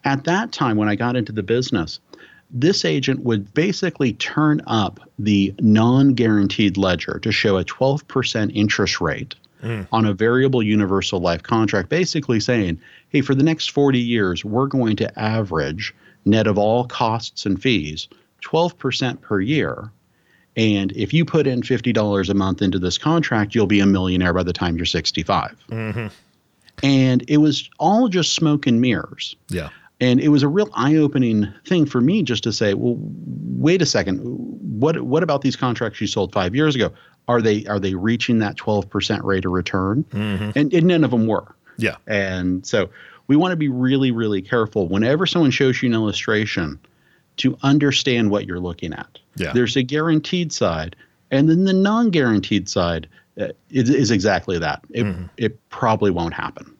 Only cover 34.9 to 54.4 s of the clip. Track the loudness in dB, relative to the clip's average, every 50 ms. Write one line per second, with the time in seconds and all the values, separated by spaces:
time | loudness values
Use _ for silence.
34.9 | 0 0 -2 0 0 0 2 0 -2 0 0 -2 -2 0 -2 -4 -2 -2 -4 -6
35.9 | -4 -4 -6 -4 -2 -2 -2 -2 0 -2 -2 0 0 2 0 2 2 0 0 -2
36.9 | -2 -8 -20 _ _ _ _ 0 0 2 4 2 2 0 0 -2 -4 -2 -2 -2
37.9 | -4 -2 0 0 0 0 0 0 0 2 0 0 -4 -6 -4 -2 0 0 -2 -2
38.9 | -4 -4 -2 -2 -4 -4 -2 -2 -2 -2 -2 -2 -2 -2 -4 -2 -4 -2 -2 0
39.9 | -2 -2 -4 -4 -6 -6 -4 -4 -4 -4 -6 -4 -2 0 0 2 2 2 4 4
40.9 | 4 4 2 2 2 2 2 2 0 -2 -4 -8 -20 _ _ _ -8 -4 -4 -4
41.9 | -4 -4 _ -4 -2 -2 -2 -2 -4 -2 -2 -2 -2 -2 -4 -2 -2 -2 -2 -2
42.9 | -6 -20 -20 -20 -20 -20 _ 2 4 4 4 2 0 0 -2 -2 -2 0 0 0
43.9 | 2 2 2 0 0 0 0 0 -2 -2 -2 0 0 0 0 0 0 -2 -2 0
44.9 | 0 0 2 2 2 0 0 0 2 2 2 2 2 2 2 2 2 0 0 0
45.9 | 0 0 0 -2 -2 -4 -4 -2 0 0 0 -2 -4 -4 -4 -6 -8 -12 _ _
46.9 | _ _ _ _ _ _ _ _ _ -2 -2 -2 -2 0 2 2 2 4 4 2
47.9 | 0 0 0 0 0 2 2 2 2 0 -2 -4 -8 -6 -6 -8 -8 -8 -10 -10
48.9 | -10 -10 -14 -16 _ -20 _ _ _ -8 -6 -2 0 0 0 2 0 -2 -2 0
49.9 | -2 -2 0 2 2 0 0 0 -4 -2 -2 -4 -2 -2 0 0 0 -2 -6 -8
50.9 | -10 _ -20 _ _ _ _ _ 0 2 4 4 4 4 4 2 4 2 2 2
51.9 | 2 2 2 2 2 2 2 2 2 0 0 0 -2 -2 -2 -2 -2 -2 0 0
52.9 | -2 -4 -6 -10 _ -20 _ _ _ -8 -8 -8 -8 _ _ _ -2 0 2 2
53.9 | 4 2 2 2 2 2 2 2 0 0